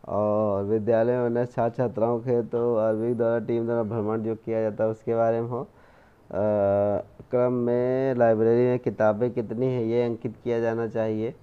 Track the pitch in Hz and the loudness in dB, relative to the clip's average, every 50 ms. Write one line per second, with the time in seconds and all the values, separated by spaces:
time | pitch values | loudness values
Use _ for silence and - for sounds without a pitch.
0 | - - - 101 104 104 104 104 110 107 98 98 101 101 110 113 104 107 117 110 | -10 -6 -4 -2 0 0 0 0 0 0 0 -2 -2 0 -2 -2 2 2 2 2
1 | 113 120 123 123 123 120 120 120 123 123 - - 117 117 113 - 127 117 95 104 | 2 2 0 0 0 0 0 -2 -2 -4 -2 -2 -2 -2 -2 -2 -4 -4 0 0
2 | 110 117 120 117 117 131 123 120 117 107 - 117 117 120 120 110 107 110 110 107 | 0 0 0 -2 -2 0 0 0 0 -2 -2 -2 0 0 2 2 2 2 0 0
3 | 113 120 123 113 120 117 117 117 110 113 117 117 117 117 117 117 113 104 113 117 | 0 -2 0 0 0 0 0 0 -2 -2 -2 -2 -2 -2 -2 -2 -2 -2 -2 -2
4 | 104 104 110 113 110 110 113 107 - - 113 110 110 110 104 113 113 110 110 110 | -2 -2 -2 -2 -2 -4 -6 -6 -6 -4 -2 -2 -2 -2 -2 0 -2 -2 -2 -4
5 | - - 117 113 117 117 117 117 117 117 123 117 110 - _ - - - - - | -4 -2 0 2 2 2 2 0 -2 -4 -6 -6 -8 -10 _ -20 -20 -20 -20 -20
6 | - - _ _ - - - 90 104 107 104 104 101 98 98 101 101 104 101 - | -20 -20 _ _ -18 -10 -4 -2 0 0 2 2 2 2 4 2 2 2 0 -2
7 | - - - - - _ - 123 123 127 127 123 120 120 120 123 123 127 131 131 | -4 -8 -16 -20 -14 _ -2 0 0 2 0 0 0 0 0 0 0 0 0 0
8 | 135 135 131 120 120 117 113 107 113 113 117 120 123 123 123 123 - 127 104 - | 0 0 2 4 4 4 6 4 4 4 4 4 4 4 2 0 -2 -4 -2 2
9 | 110 107 107 104 120 123 - 123 113 98 113 110 127 131 127 123 113 113 117 120 | 2 2 2 2 -2 -2 -2 -4 -6 -6 -4 -2 -2 -2 0 -2 -2 0 0 0
10 | 120 120 117 110 - 120 107 - - 120 117 117 117 117 113 113 117 113 110 113 | 0 0 -2 -4 -6 -10 -10 -6 -4 -2 -2 0 0 0 0 -2 -4 -4 -2 -2
11 | 110 110 110 107 110 117 - - | -2 -2 -2 -2 -4 -4 -6 -10